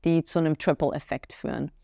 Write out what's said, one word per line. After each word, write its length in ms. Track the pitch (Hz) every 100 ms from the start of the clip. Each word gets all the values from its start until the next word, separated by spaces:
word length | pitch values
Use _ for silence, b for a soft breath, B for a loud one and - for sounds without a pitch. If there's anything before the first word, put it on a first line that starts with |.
die 200 | 170 165
zu 160 | 160 175
einem 180 | 160 156
Triple-Effekt 720 | - 147 147 143 - - -
führen. 380 | - - 123 139 _